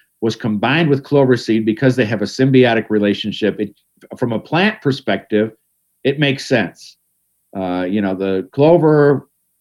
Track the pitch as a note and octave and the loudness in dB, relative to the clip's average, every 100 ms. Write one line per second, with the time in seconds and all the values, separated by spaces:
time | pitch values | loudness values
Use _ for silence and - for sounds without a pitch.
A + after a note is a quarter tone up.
0 | _ - A2+ - G#2+ G#2+ A#2 D#3 D#3 C#3 | _ -8 -6 -4 -4 -2 0 0 2 0
1 | - C#3+ B2+ A#2+ - A2 A2 G#2+ C3 B2+ | 0 2 4 2 0 0 0 0 2 2
2 | G#2+ G#2+ G#2 - C3+ C3 A#2+ A2+ G#2+ G#2+ | 0 -2 -4 0 2 4 4 2 0 0
3 | G#2 G2 G#2 - G#2 - G#2+ - _ _ | 0 -2 -6 -4 -4 -4 -8 -12 _ _
4 | - - A#2+ A2 - D#3+ G#3+ G#3+ C#3+ C3+ | -16 -6 -4 -4 -4 -2 -2 -2 -4 -2
5 | - G2 - G#2+ A2 - _ _ _ _ | -2 -4 -2 -2 -2 -6 _ _ _ _
6 | C3 C#3+ C#3+ C3+ - A#2+ E2+ - - _ | -4 0 0 -2 -2 -2 -2 -8 -20 _
7 | _ _ _ _ _ G2 F#2 F2+ F2+ G#2 | _ _ _ _ _ -8 -4 -4 -2 -2
8 | F#2+ F#2 G2 F#2+ F#2 C#3 D#3 E3+ D#3 D3+ | -2 -2 -4 -4 -4 2 4 4 4 4
9 | C#3+ C3+ - _ _ _ | 4 2 -4 _ _ _